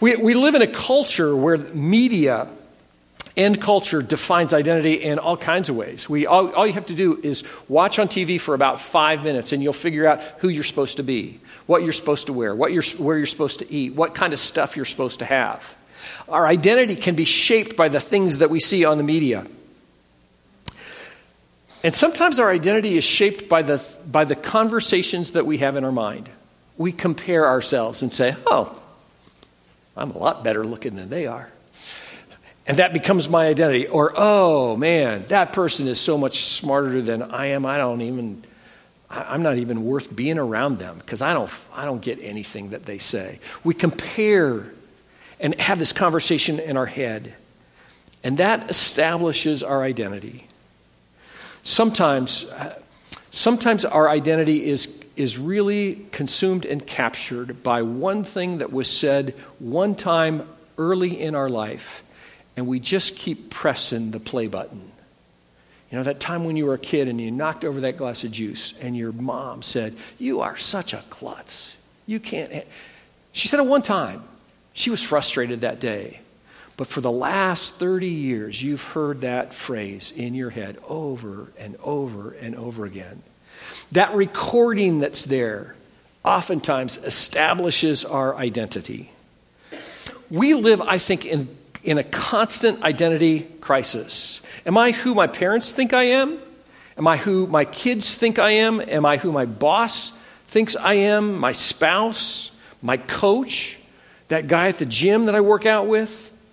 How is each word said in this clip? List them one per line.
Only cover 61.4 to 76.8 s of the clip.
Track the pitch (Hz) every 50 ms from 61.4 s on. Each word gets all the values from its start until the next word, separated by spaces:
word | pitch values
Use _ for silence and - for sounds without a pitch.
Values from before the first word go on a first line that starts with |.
| 139
life, | 131 120 110 107 107 - - - - - - - _ - - - - - - _ _ -
and | 127 127
we | 123 127 127
just | 123 - 185 190 - - -
keep | - - 175 156 - - -
pressing | - - - 151 123 - - - 127 117 113 110
the | 107 110
play | - - - 123 113
button. | 104 98 92 - - - 101 90 - - _ _ _ _ _ _ _ _ _ _ _ _ _ _ _ _ _ _ -
You | 123
know, | 127 131
that | 143 139 139
time | - - 170 170 165
when | 165 156
you | 156 147
were | 139 135
a | 127
kid | - - 175 147 139
and | 127 120 117
you | 117 113
knocked | 120 135 156 160 151 - 165
over | 156 139 139
that | 131 131 113
glass | 92 139 123 117 - -
of | 113
juice | 107 113 110 104 - - - - - -
and | - 123 123
your | 120 113 113 110
mom | 117 127 131 127 131 139 127 123 120
said, | - - - 123 110 110 113 - - - -
"You | - 247 262 - -
are | - - -
such | - - - - 190 170 - -
a | - - -
klutz. | - - - 120 - - - - - - - - - - _ _ _ _ _
You | 214 220 220
can't | 220 - - 160 147 -
ha-," | 151 143 - - - - - - - - _ _ _ _ _ _
She | - - -
said | - 285 285
it | 277
one | 247 277 269
time. | - - 202 180 139 95 95 - - - - - _ _ _ _ _ _ -
She | - - -
was | 175 156
frustrated | - - 151 147 139 - - 135 120 120 123 113
that | 123 117 - 117
day. | 131 113 104 101 - - - - - _ _ _ _ _ - - - - _
But | -